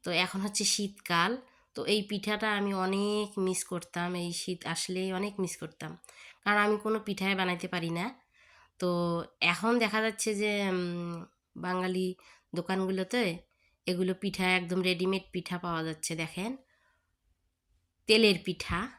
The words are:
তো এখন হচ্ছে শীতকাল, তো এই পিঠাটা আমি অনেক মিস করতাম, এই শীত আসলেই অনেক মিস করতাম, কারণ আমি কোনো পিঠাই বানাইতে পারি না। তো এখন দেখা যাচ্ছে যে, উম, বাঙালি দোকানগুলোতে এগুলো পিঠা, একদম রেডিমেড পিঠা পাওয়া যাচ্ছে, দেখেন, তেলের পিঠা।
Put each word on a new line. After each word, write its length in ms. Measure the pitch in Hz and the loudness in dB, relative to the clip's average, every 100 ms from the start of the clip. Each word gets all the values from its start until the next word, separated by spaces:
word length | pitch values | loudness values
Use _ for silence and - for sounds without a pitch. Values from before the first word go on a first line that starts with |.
তো 80 | - 170 | 0 0
এখন 160 | 180 190 | 0 0
হচ্ছে 220 | 202 - 196 | -4 0 0
শীতকাল, 640 | - 202 - - 175 180 254 - _ _ - | 0 -2 -6 0 2 4 0 -8 _ _ -6
তো 60 | - | 0
এই 80 | 208 202 | 0 0
পিঠাটা 420 | 208 208 214 220 202 | -4 -2 -2 0 0
আমি 140 | 202 190 190 | 0 0 0
অনেক 440 | 196 208 208 202 202 185 | 0 0 0 -2 0 0
মিস 160 | 180 - | 0 -4
করতাম, 380 | 175 - 175 175 180 | -8 -6 -4 -4 -2
এই 140 | 175 | -4
শীত 260 | 170 - 175 - | -4 -6 -6 -4
আসলেই 360 | 165 - 185 190 | -4 -4 -2 -2
অনেক 200 | 185 208 202 | -2 -4 -4
মিস 140 | 180 - | -4 -4
করতাম, 300 | 160 - 160 170 - - - - | -12 -12 -14 -14 -18 -20 -20 -4
কারণ 180 | 202 208 | 2 4
আমি 140 | 208 214 220 | 4 2 2
কোনো 120 | 220 208 | -2 -2
পিঠাই 280 | 196 190 190 | -2 0 2
বানাইতে 320 | 185 180 180 | 0 0 -2
পারি 240 | 180 170 170 | -4 -2 -2
না। 80 | 208 254 _ _ - - - _ | -4 -8 _ _ -20 -20 -20 _
তো 100 | 180 175 175 170 - _ 165 | 0 2 2 0 -4 _ 0
এখন 200 | 170 220 240 | 2 2 4
দেখা 160 | 220 214 | 4 2
যাচ্ছে 280 | 220 214 220 202 | 0 0 -2 0
যে, 100 | 208 202 196 | 0 2 0
উম, 460 | 185 175 175 170 170 175 _ _ - | 0 -2 -4 -6 -8 -12 _ _ -8
বাঙালি 520 | 180 185 185 185 185 185 - - _ | -4 -2 0 0 -2 -4 -16 -20 _
দোকানগুলোতে 680 | 170 170 190 190 190 185 247 208 175 - _ _ _ - | -6 -2 0 0 -2 -2 0 0 -4 -12 _ _ _ -4
এগুলো 260 | 180 185 185 | 0 0 0
পিঠা, 240 | 202 - 185 185 | -4 0 2 2
একদম 200 | 175 180 185 | 2 0 2
রেডিমেড 360 | 175 185 190 - | 2 0 0 -2
পিঠা 260 | 185 - 175 175 | -8 -4 -6 -2
পাওয়া 160 | 165 | -2
যাচ্ছে, 280 | 160 156 - 165 | -4 -6 -6 -4
দেখেন, 360 | 160 - 208 262 _ _ _ _ _ _ _ _ _ _ _ _ _ _ - | -4 -4 -6 -8 _ _ _ _ _ _ _ _ _ _ _ _ _ _ 4
তেলের 300 | 220 220 175 | 8 8 6
পিঠা। 360 | - 170 - 170 240 | 0 -6 -2 -4 -4